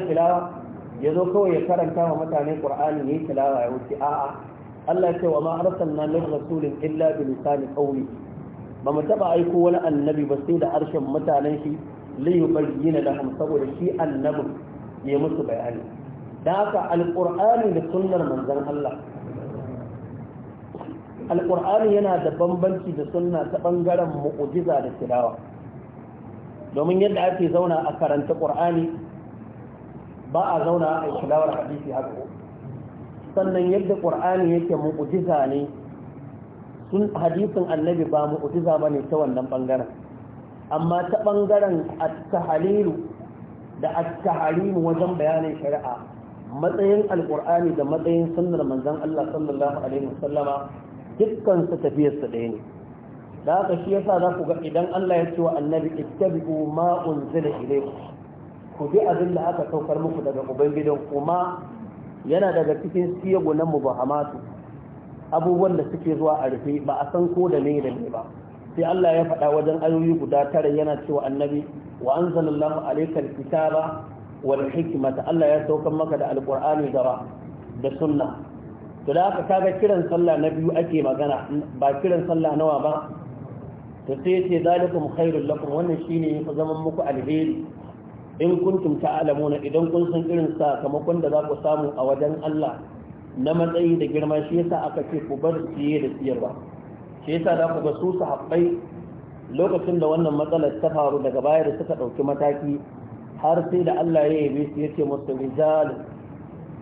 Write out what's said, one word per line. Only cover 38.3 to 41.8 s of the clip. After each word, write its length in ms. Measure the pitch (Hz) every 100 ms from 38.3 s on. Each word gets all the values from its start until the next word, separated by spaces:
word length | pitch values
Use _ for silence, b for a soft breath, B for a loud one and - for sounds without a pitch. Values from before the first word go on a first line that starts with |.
| 151 143 175 165 156
ba 100 | 151
ne 120 | 143 135
ta 80 | 156
wannan 300 | 143 127 127
ɓangaren. 380 | 131 127 131 127 - - - - - - -
Amma 420 | - 156 165 175 180
ta 120 | 226
ɓangaren 640 | 208 208 202 208 196 170